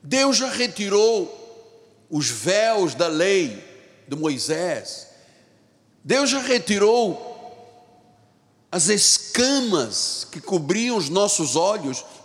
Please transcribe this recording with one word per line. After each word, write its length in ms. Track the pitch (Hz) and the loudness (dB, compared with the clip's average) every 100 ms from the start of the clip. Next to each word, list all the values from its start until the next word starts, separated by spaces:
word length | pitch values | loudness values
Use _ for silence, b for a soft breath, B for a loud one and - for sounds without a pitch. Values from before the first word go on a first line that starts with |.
Deus 360 | 143 262 277 233 | -2 2 4 2
já 120 | 262 | 0
retirou 1600 | 208 247 175 208 202 220 226 180 - - - - - - _ _ | -2 -4 -2 0 4 4 2 -2 -8 -20 -20 -20 -20 -20 _ _
os 180 | 151 127 | -4 -2
véus 680 | 117 117 196 226 220 180 | -2 0 2 2 2 0
da 140 | 127 170 | 0 -2
lei 560 | 156 180 196 156 101 - - - _ - | 2 2 2 0 -6 -18 -20 -20 _ -12
de 80 | |
Moisés. 920 | 143 156 135 - 160 175 139 98 - - b b b b b b b _ _ | -4 -2 -2 -2 -2 -2 -4 -8 -16 -18 b b b b b b b _ _
Deus 240 | 139 247 277 | 0 2 2
já 120 | 269 | 0
retirou 920 | 247 247 - 208 202 233 226 165 - - - - - - - - _ _ _ _ _ _ _ | 0 0 0 2 4 4 2 -2 -10 -16 -18 -20 -20 -20 -20 -20 _ _ _ _ _ _ _
as 180 | 180 170 | -2 2
escamas 1400 | 208 - - - - 254 277 247 180 117 92 - - - | 4 4 2 0 0 2 2 2 0 0 -4 -4 -6 -10
que 100 | 170 | -14
cobriam 560 | - 190 143 190 233 233 | -4 -4 0 -2 0 -2
os 120 | 143 | 0
nossos 480 | 175 202 - 156 127 | 0 2 2 0 2
olhos, 480 | 180 214 143 123 - B | 2 0 -4 -8 -12 B